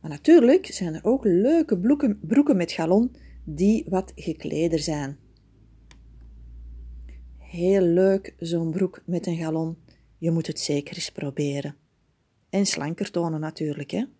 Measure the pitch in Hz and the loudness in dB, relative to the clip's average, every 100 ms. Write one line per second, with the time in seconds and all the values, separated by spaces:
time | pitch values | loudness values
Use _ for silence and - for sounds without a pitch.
0 | 160 147 - 339 240 339 - - 175 160 | -12 -4 6 8 8 4 2 -6 -6 -4
1 | - 262 220 175 226 330 - 190 196 294 | 0 0 4 4 4 2 2 0 2 2
2 | 269 208 156 226 285 202 170 - 160 190 | 2 -2 0 2 4 2 0 -2 2 4
3 | 247 - - - - 151 196 220 - 185 | 2 -4 -20 -18 -12 0 2 2 0 -4
4 | 185 - - 156 - 151 165 160 151 151 | -4 -10 -8 -8 -6 -2 0 0 -2 -4
5 | 139 143 _ _ _ _ _ - - - | -6 -10 _ _ _ _ _ -20 -20 -20
6 | - - - - - - - - - - | -20 -20 -20 -20 -20 -20 -20 -18 -18 -18
7 | - - - - - 175 175 196 180 170 | -18 -20 -20 -20 -16 -2 2 4 4 4
8 | 190 196 190 _ 165 170 165 160 185 - | 4 2 -2 _ -4 -2 -2 -2 -2 -4
9 | - 175 - 170 160 160 160 165 _ _ | -6 -4 -2 -4 -4 -4 -4 -8 _ _
10 | _ _ 165 165 160 147 - 147 143 - | _ _ -2 -2 -4 -8 -4 -4 -4 -10
11 | - - 147 139 147 139 143 143 _ _ | -12 -8 -10 -4 -4 -4 -8 -12 _ _
12 | _ _ _ _ _ 190 196 - 147 170 | _ _ _ _ _ -2 0 -2 -6 -6
13 | 202 - 165 160 156 160 156 147 143 180 | -6 -2 -2 -4 -6 -6 -6 -6 -6 -6
14 | 262 _ | -6 _